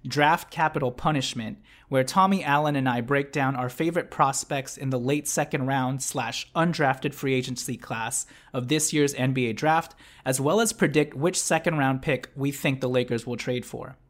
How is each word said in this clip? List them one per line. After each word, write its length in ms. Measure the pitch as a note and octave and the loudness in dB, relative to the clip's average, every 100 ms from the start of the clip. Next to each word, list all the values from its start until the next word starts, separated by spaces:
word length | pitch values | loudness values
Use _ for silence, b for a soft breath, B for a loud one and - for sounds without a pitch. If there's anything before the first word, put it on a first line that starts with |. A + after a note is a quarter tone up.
| C#3 | -2
Draft 460 | B2+ D3 E3+ - | 4 4 4 -2
Capital 400 | - D#3 - C3 | -2 0 0 -2
Punishment, 640 | - E3+ D3 B2+ B2 A2 G#2 B B B | 0 0 0 -2 -6 -10 -12 B B B
where 160 | C3+ | 0
Tommy 400 | C3 G3 F#3+ G3 | 2 4 4 2
Allen 320 | D3 C#3+ D3+ C#3+ | 2 2 2 2
and 120 | C3 | 0
I 120 | B2 | 0
break 320 | A#2 C#3+ C#3 | 0 0 0
down 240 | D3 C3+ C3+ | 0 0 0
our 140 | B2 | -4
favorite 420 | - E3 E3+ - | -2 0 0 -4
prospects 640 | - C#3 C3+ - C#3 C3 - | 2 2 2 -4 -6 -6 -6
in 140 | C3+ | -2
the 100 | C3 | -2
late 280 | B2 D3 - | 0 -2 0
second 400 | - D3 F3+ C3 | -2 -2 -2 0
round 360 | C3+ B2+ C3+ | 0 0 -4
slash 480 | - C#3 A#2 - - | -4 -4 -4 -6 -4
undrafted 600 | F3 E3 E3 C#3 B2+ - | 0 0 2 0 0 -4
free 200 | - C#3 | -4 -2
agency 440 | C3 C3 A#2+ - A2+ | 0 -2 -8 -6 -8
class 480 | - A2+ A2+ - - B B | -8 -6 -4 -6 -8 B B
of 160 | B2+ B2 | -6 0
this 240 | D#3 - | 0 2
year's 220 | D3+ C#3+ | 2 2
N 180 | C#3+ C3 | 2 0
B 140 | C3 A#2+ | 2 0
A 60 | |
draft, 420 | G#2 D3+ D#3+ - - B B - | 2 2 2 0 -18 B B -2
as 160 | C3+ | 0
well 180 | C#3 G3+ | 2 4
as 140 | A3 | 2
predict 420 | - F3+ D3+ D3 C3 | 2 2 4 0 0
which 240 | E3 F3+ | 0 0
second 380 | - E3 E3+ D#3 | 0 0 2 2
round 240 | C3+ C3 | 2 0
pick 280 | D#3+ C3 - C#3 | 0 -2 -4 -4
we 160 | C#3 | -4
think 300 | C#3 D3+ C3 | -2 -2 0
the 80 | B2+ | 0
Lakers 360 | B2+ B2 A#2+ B2 | 0 0 -2 -4
will 120 | A#2 | -6
trade 280 | - B2 - | -4 -4 -4
for. 300 | A#2 - C3 | -10 -12 -16